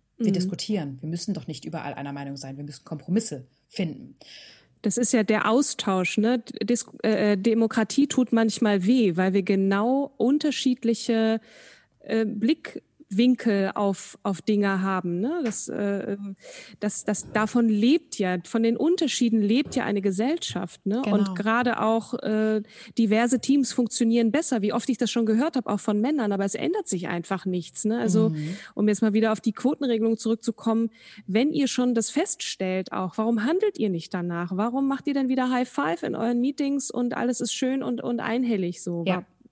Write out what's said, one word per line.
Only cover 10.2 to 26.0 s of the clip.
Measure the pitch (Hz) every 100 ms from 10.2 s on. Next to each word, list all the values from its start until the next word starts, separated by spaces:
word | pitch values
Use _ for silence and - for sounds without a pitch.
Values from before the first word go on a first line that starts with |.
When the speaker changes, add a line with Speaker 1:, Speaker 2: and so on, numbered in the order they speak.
| 240 294 302 262 262 247 233 226 - 226 220 220 - - - - _ _
Speaker 2:
äh, | - 226 220
Blickwinkel | 208 220 320 - - - _ - 190 247 247 233 202 190 -
auf, | 202 190 - -
auf | 208 185
Dinge | - 208 202 190
haben, | 190 185 180 175
ne? | 226 349
Das, | 247 208 -
äh, | - 202 196 - 202 202 196 - - - 214
das, | 208 -
das, | - 208 -
davon | 214 214 247 233
lebt | 208 233 320 - -
ja, | 190 180 -
von | 233
den | 226 233
Unterschieden | 311 359 302 - 233 226
lebt | 202 240 294 269
ja |
eine | - 202
Gesellschaft, | 196 185 240 330 - 180 - - -
ne? | 220
Und | 254 202 202
Speaker 1:
Genau. |
Speaker 2:
gerade | 185 202 226 247 -
auch, | 214 226 220
äh, | 240 - 214 214 214 214 - - -
diverse | 220 214 240 240
Teams | - 285 254
funktionieren | - 233 - 226 233 233
besser, | 269 330 240
wie | 202
oft | - -
ich | 240
das | 226
schon | 240 226
gehört | 220 302 269
habe, | -
auch | 208
von | -
Männern, | 208